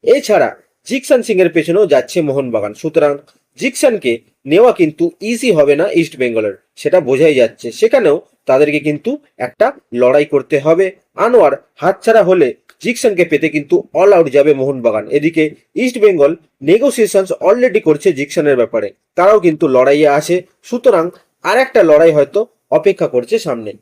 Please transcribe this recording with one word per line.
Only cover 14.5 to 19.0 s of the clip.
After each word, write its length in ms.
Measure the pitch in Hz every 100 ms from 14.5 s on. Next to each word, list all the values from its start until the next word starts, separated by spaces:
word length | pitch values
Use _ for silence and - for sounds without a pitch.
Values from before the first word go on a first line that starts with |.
| 139
মোহনবাগান। 460 | 135 135 117 107 104 143
এদিকে 260 | 151 165 156 151 _ -
ইস্ট 140 | 247 247
বেঙ্গল 280 | 208 180 143 170 _ _ 139
নেগোসিয়েশনস 600 | 202 277 247 214 202 190 - 175
already 340 | 233 247 196 165
করছে 220 | 151 196 139
জিকসানের 420 | 143 - 147 131
ব্যাপারে, 260 | 113 113 104 _